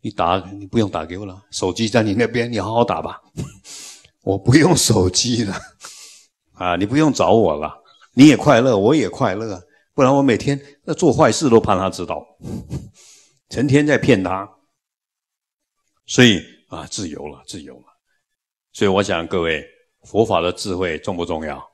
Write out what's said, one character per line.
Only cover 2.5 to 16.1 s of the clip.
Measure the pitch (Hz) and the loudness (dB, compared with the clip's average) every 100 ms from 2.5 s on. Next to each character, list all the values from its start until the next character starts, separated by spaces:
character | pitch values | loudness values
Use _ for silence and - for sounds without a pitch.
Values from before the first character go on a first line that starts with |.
你 | 113 | -6
好 | 95 | -4
好 | 113 | -2
打 | 113 82 | -2 -2
吧。 | 78 - _ - - - - | -8 -14 _ -14 -14 -14 -20
<laughs> | - - - _ _ | -20 -20 -20 _ _
我 | - 98 | -4 -2
不 | - | 4
用 | 135 175 160 | 4 4 2
手 | - 107 90 | 2 2 2
机 | - 120 120 | -2 -2 -4
了。 | 104 - - _ - - - - _ _ _ | -4 -8 -14 _ -20 -20 -20 -20 _ _ _
啊， | _ 90 87 | _ -4 -2
你 | |
不 | 104 | 0
用 | 135 156 | 2 2
找 | - 87 | 2 4
我 | 110 95 73 | 4 2 -2
了， | 76 - _ _ _ | -8 -12 _ _ _
你 | - 147 | 8 8
也 | 120 | 8
快 | 147 123 | 4 4
乐， | 131 107 | 4 2
我 | 104 | 2
也 | 156 107 | 2 0
快 | - 120 | -2 -4
乐， | 95 113 92 - _ _ | -4 -8 -12 -16 _ _
不 | - | 0
然 | 131 | 2
我 | 139 | 4
每 | 139 101 | 2 0
天 | 107 139 - _ | -2 -6 -8 _
那 | - | -10
做 | 156 165 | 0 0
坏 | 123 143 | 4 2
事 | 110 147 | 2 4
都 | 113 | 4
怕 | 95 | 4
他 | 95 95 | -2 -2
知 | - | -6
道， | 87 78 - _ - - - - - | -8 -10 -12 _ -14 -14 -12 -14 -14
<laughs> | _ - _ _ _ _ | _ -20 _ _ _ _
成 | - 135 | -4 2
天 | 139 151 | 2 2
在 | 131 | 0
骗 | - 107 | 2 2
他。 | 90 92 101 _ _ _ _ _ _ _ _ _ _ _ _ _ _ _ | 2 -6 -10 _ _ _ _ _ _ _ _ _ _ _ _ _ _ _
所 | - | -6